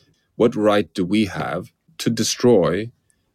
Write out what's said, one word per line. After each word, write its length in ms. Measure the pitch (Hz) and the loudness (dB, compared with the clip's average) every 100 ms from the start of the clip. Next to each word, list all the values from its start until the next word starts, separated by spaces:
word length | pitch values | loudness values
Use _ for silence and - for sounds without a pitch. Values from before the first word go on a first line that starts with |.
| _ _ _ - | _ _ _ 0
what 200 | 113 113 | 0 2
right 380 | 107 104 107 | 2 2 0
do 120 | - 87 | -4 -2
we 200 | 104 101 | 0 -2
have 460 | 82 65 78 117 _ _ - | -4 -6 -8 -10 _ _ -8
to 120 | - | -4
destroy 840 | 113 110 - 123 110 80 90 113 - _ _ _ | -2 -4 0 4 4 4 -2 -6 -14 _ _ _